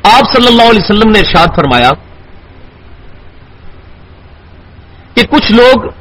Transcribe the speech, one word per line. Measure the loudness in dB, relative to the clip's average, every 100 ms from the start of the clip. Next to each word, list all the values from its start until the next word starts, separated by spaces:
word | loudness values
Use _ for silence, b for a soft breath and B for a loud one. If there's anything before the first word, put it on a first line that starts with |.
آپ | 2 0 0 0
صلی | 0
اللہ | 2
علیہ | 2 0
وسلم | -2 -2 0
نے | 0
ارشاد | 0 0 0 -2
فرمایا | -2 0 0 -2 -12 -20 -20 -20 -20 -20 -20 -20 -20 -20 -20 -20 -20 -20 -20 -20 -20 -20 -20 -20 -20 -20 -20 -20 -20 -20 -20 -20 -20 -20 -8
کہ | -6 -2
کچھ | -2 0
لوگ | 2 4 2 -4 -16